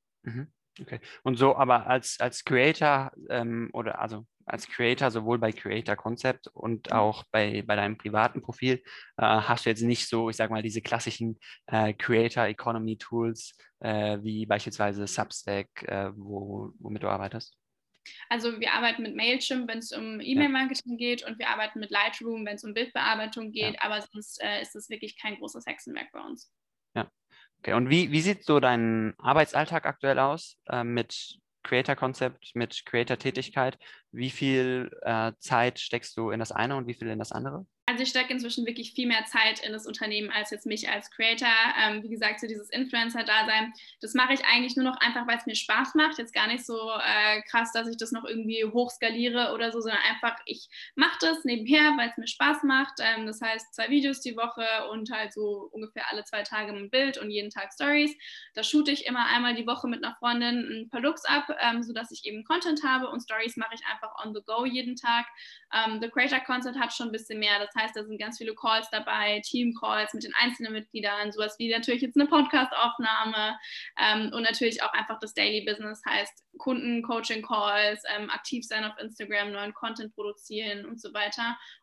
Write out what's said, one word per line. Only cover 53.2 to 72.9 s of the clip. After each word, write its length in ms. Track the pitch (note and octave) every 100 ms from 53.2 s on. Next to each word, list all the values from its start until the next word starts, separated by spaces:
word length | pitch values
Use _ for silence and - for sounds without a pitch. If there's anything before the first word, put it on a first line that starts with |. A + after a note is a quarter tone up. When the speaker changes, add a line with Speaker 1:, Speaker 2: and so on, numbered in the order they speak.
| A3
Speaker 2:
das 160 | G#3+
heißt, 320 | A3+ A3 - -
zwei 140 | A3+
Videos 320 | C#4+ C#4 C4+
die 160 | B3 A3+
Woche 500 | A#3 A#3 A3+ A3 G#3
und 200 | A3 A3
halt 220 | A3 G#3+
so 360 | G#3+ G#3 G3+ -
ungefähr 360 | A3 A3 A3 -
alle 140 | G#3
zwei 200 | G#3 G#3+
Tage 280 | G#3 G#3+ G#3
ein 200 | G#3 G3+
Bild 260 | B3+ C4+ -
und 120 | G#3
jeden 200 | G#3 G#3
Tag 240 | G#3+ G3
Stories. 420 | - C#4+ D4 D4+ D4+ - - -
Da 100 | -
shoote 280 | A3+ D4+ D4
ich 140 | C#4+ -
immer 200 | B3 A#3+
einmal 280 | - A#3+ A#3
die 120 | A3+
Woche 200 | - C4+
mit 120 | A#3 A3+
einer 100 | A#3
Freundin 680 | A#3+ A#3+ A#3+ A#3+ A3+ A3
ein 60 | A3+
paar 120 | C4+
Looks 240 | C4+ D#4+ -
ab, 220 | D4 C#4+ -
ähm, 240 | A#3+ A#3
sodass 280 | A#3 A3+ A#3
ich 140 | - -
eben 200 | G#3+ A3
Content 380 | E4+ F4 D4+ C#4+
habe, 240 | C4 B3+
und 100 | A#3+
Stories 360 | A#3+ A3 A3+ A#3
mache 180 | A3 A3+
ich 60 | -
einfach 220 | G#3+ G#3+ -
on 100 | A3
the 80 | G#3+ -
go 200 | A3+ B3+
jeden 300 | B3 B3 B3
Tag. 300 | A#3+ A#3 A#3+ - - - -
Ähm, 260 | A3 A3 A3
The 80 | A3+
Creator 300 | B3 B3+ C4
Concept 360 | C4 B3+ B3 C4
hat 140 | A#3+
schon 140 | - A#3
ein 40 |
bisschen 280 | A3 - A3
mehr. 200 | G#3 G3+
Das 140 | G#3 A#3
heißt, 140 | A3 A3
da 80 |
sind 160 | G#3+ G#3
ganz 180 | G#3+ A3+
viele 180 | A3 G#3+
Calls 340 | A3+ A3 A3
dabei, 500 | G#3+ G#3+ G#3+ G#3 G#3
Team-Calls 720 | G#3 B3 A#3+ A3+ A3 G#3+ G#3+
mit 100 | G#3+
den 100 | A3 -
einzelnen 380 | B3 B3 A3+
Mitgliedern, 580 | G#3+ A3 A3+ G3+ G#3 G#3
sowas 240 | G#3 G#3+ -
wie 120 | A#3
natürlich 300 | A#3 A#3 A#3+
jetzt 160 | B3+ C#4+
eine 120 | D4
Podcast-Aufnahme, 1300 | D4+ C4+ C#4+ B3+ - A#3+